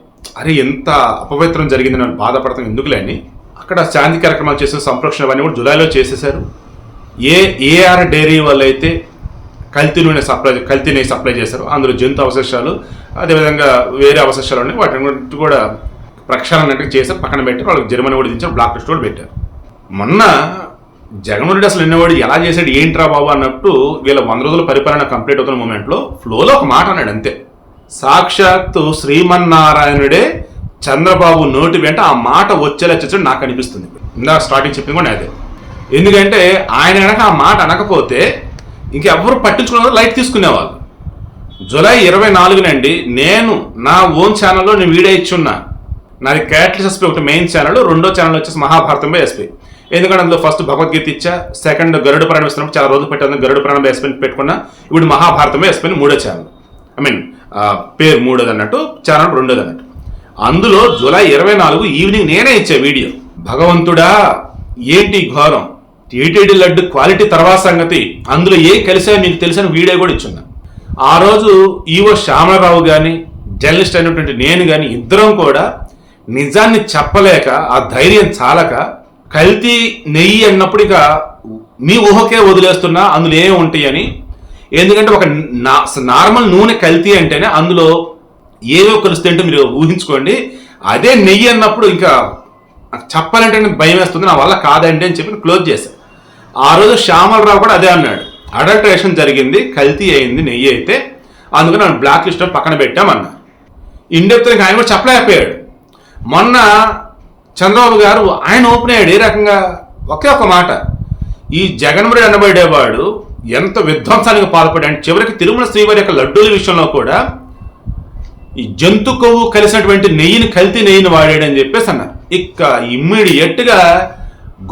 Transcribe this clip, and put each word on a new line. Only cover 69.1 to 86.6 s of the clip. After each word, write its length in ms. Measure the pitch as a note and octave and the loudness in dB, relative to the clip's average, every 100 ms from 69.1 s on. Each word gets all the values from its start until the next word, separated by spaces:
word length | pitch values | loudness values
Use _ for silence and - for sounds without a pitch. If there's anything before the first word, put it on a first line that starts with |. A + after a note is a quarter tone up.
| G#3 | 2
మీకు 200 | F#3 E3 | 0 -2
తెలిసిన 280 | F3 E3+ F#3+ | -2 -2 -2
వీడియో 320 | D#3+ F3+ F#3 | 0 0 2
కూడా 160 | F3+ | 0
ఇచ్చున్నా. 280 | - G#2+ F#2+ - - - - - - | -2 -8 -14 -18 -20 -20 -20 -14 -2
ఆ 160 | C3+ E3 | 2 4
రోజు 680 | G3 G#3+ A3 F#3+ F#3+ F3+ - | 4 4 4 6 4 0 -2
ఈవో 260 | E3 G3+ G#3 | 2 2 2
శ్యామలరావు 720 | - C#3 E3+ F#3+ F#3 E3+ E3 | 0 2 2 4 4 4 4
కానీ 400 | D#3 D#3+ E3 E3 - - | 2 0 -4 -10 -18 -14
జర్నలిస్ట్ 480 | - C#3+ E3 F#3 F3 | -4 0 0 0 0
అయినటువంటి 380 | E3 E3 D3 | 0 -2 -4
నేను 340 | A#2+ C3+ F3+ E3+ | -4 -2 0 0
కానీ 200 | D#3 D3 | 0 -2
ఇద్దరం 480 | A#2+ A#2 G3 G#3+ G3+ | -6 0 2 4 4
కూడా 440 | D3+ C#3 F#3+ - - - _ _ - | 2 0 -2 -6 -16 -20 _ _ -10
నిజాన్ని 500 | B2 C#3+ G3+ A3+ A3 | -6 -2 0 2 2
చెప్పలేక, 720 | G#3 D3+ D3 G3+ G3 D#3+ C3+ | 0 -4 -2 2 4 2 0
ఆ 400 | C3+ D#3 B2 - | -2 -2 -2 -2
ధైర్యం 380 | B2+ E3 G#3+ F#3+ - | 0 2 4 2 0
చాలక, 600 | B2+ E3+ D#3+ A#2+ D#3 - _ _ - | 0 0 0 -4 -6 -10 _ _ -8
కల్తీ 720 | D3+ F3 G#3+ A#3 A#3+ A#3 - D3+ | 0 2 2 0 0 -2 -6 -4
నెయ్యి 380 | D3+ F#3 G#3+ G#3+ | 0 2 4 2
అన్నప్పుడు 380 | F#3+ F#3 G#3+ | 2 2 2
ఇక 380 | G#3 F#3 D3 D3+ - - A2+ A2 - - | 2 2 2 0 -4 -14 -20 -20 -20 -6
మీ 160 | C3+ A3+ | 0 2
ఊహకే 420 | G#3 G3+ A3+ A3+ | 4 4 2 4
వదిలేస్తున్నా 600 | G3+ F#3 F#3 F3+ F3 E3 | 4 6 4 2 0 0
అందులో 340 | G3+ D#3 E3 D#3+ | 2 2 2 2
ఏం 200 | F#3 F#3 | 2 2
ఉంటాయి 320 | D#3+ D#3+ C#3+ | 0 0 -2
అని. 360 | D3 A#3 - - - - - - | -2 -6 -10 -16 -20 -20 -20 -6
ఎందుకంటే 380 | D3+ F#3 G#3 G#3+ | 0 2 4 4
ఒక 120 | G3+ F3 D3+ D#3 | 2 0 -2 -6
నా-, 540 | B2 B2 C#3+ - - B2+ | -4 0 0 0 -4 0
నార్మల్ 460 | C3 F#3 A#3+ A3+ | 2 4 4 4
నూనె 220 | F3+ | 4